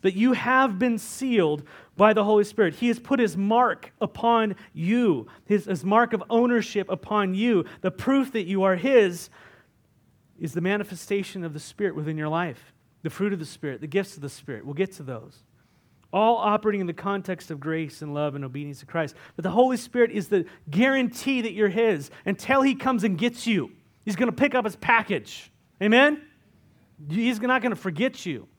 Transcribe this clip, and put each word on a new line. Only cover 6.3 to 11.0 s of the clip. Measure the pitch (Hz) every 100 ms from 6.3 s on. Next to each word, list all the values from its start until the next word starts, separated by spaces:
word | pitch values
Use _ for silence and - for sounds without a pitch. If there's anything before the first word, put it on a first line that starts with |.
| 233 240 240 - 208 190
upon | 190 - 214 196
you. | 185 240 208 160 -
The | 185
proof | 180 - 277 269
that | 226
you | 175 196
are | 190 185
his | 226 262 196 175 - - - - _ _ _ _ _ _ _ _
is | 160
the | 160
manifestation | 175 208 202 180